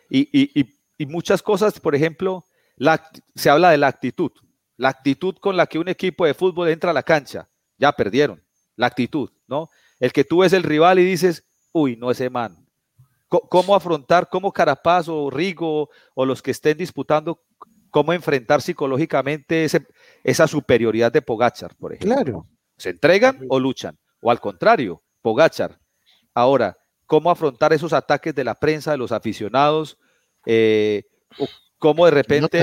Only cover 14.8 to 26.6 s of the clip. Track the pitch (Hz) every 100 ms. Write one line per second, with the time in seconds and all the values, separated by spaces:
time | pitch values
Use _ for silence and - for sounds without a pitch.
14.8 | 170 180 160 156 143 131 190 151 165 151
15.8 | 143 _ _ - 131 123 - 117 151 151
16.8 | 180 - 131 151 156 160 _ _ - _
17.8 | _ 151 147 175 160 139 113 147 151 165
18.8 | 139 131 160 143 135 151 - 165 160 165
19.8 | - _ _ _ - - 156 151 - 120
20.8 | 113 110 117 151 - 110 120 - 85 -
21.8 | 78 - 202 269 160 95 - _ _ -
22.8 | 92 - 147 196 254 262 131 135 131 -
23.8 | 95 78 _ _ 110 120 101 95 196 226
24.8 | 104 82 _ _ 113 113 160 - 87 -
25.8 | _ _ _ _ _ 120 123 139